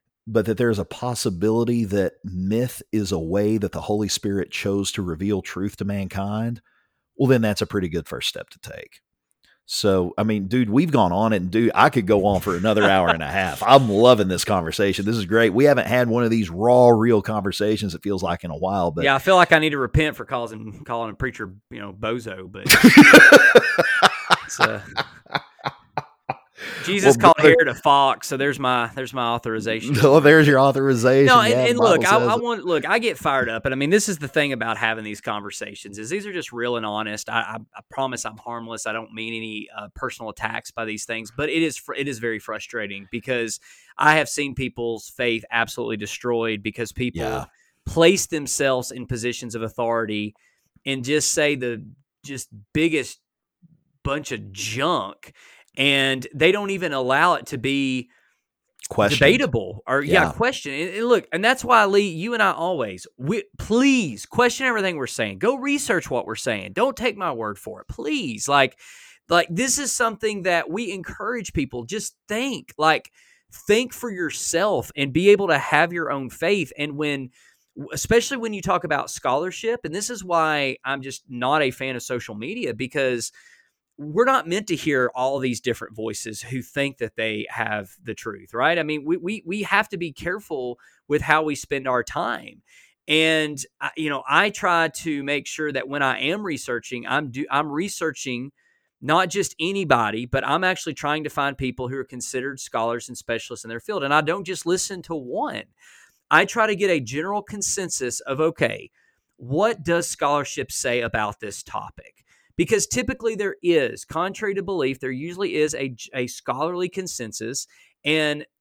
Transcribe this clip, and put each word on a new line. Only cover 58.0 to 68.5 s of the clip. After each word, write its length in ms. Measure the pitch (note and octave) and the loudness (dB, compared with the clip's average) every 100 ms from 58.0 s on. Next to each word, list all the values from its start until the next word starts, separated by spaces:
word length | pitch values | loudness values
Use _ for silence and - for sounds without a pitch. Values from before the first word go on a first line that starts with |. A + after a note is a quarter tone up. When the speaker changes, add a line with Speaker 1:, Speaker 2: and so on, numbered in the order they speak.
| B2+ _ _ _ _ _ _ _ - | -6 _ _ _ _ _ _ _ -6
Speaker 1:
Questioned. 300 | - G2+ - | 0 2 4
Speaker 2:
debatable 640 | C#3+ A#3 G#3 A#2+ F#2+ G#2 - | 4 4 0 -2 -6 -10 -4
or, 160 | C#3 | -2
yeah, 240 | D3 F3+ D#3 | 2 2 2
Speaker 1:
Yeah. 60 | |
Speaker 2:
question. 420 | - B3 C4 C#3+ | 0 -2 -2 -8
And, 160 | C#3 F3 G3+ | -6 -6 -4
and 100 | A#3+ | 2
look, 200 | G#3+ - | 2 0
and 120 | E3+ A3+ | -2 0
that's 180 | B3+ | 0
why, 220 | A#3+ A3+ G3+ | 2 4 4
Lee, 220 | G3+ G3+ | 4 2
you 260 | D#3+ A3 | -2 -4
and 80 | A#3 | 0
I 100 | G3 | 0
always, 520 | D#3+ F3 E3 G#2+ F#2 - - | 0 -2 -2 -4 -8 -18 -10
we, 260 | C#3 G#3+ - - | -4 -4 -6 -10
please 680 | - A3+ C#4 B3+ D#3+ G#2 - | 0 2 4 2 0 -6 -6
question 400 | - B3 - C4 | 0 2 2 -2
everything 300 | A3 F#3+ D#3 | -2 -2 -4
we're 80 | B2 | -6
saying. 320 | - G#2 F#2+ | -4 -4 -2
Go 160 | A3+ C4+ | -2 -2
research 520 | C#4 C#4+ - F3 - | -2 -2 0 -2 0
what 160 | B2 - | -4 -4
we're 100 | A2+ | -6
saying. 380 | B2+ G#2 G2 | -4 -4 -4
Don't 240 | G2 C4 A3 | -2 -2 -2
take 200 | B3 G3+ | -6 -4
my 140 | F3 | -6
word 280 | A#2 G#2+ G2 | -4 -6 -8
for 220 | - G2 | -14 -16
it, 60 | - | -16
please. 600 | - C#3 D4 D3+ G#2 | -10 -6 -4 -6 -6
Like, 320 | C3+ | 0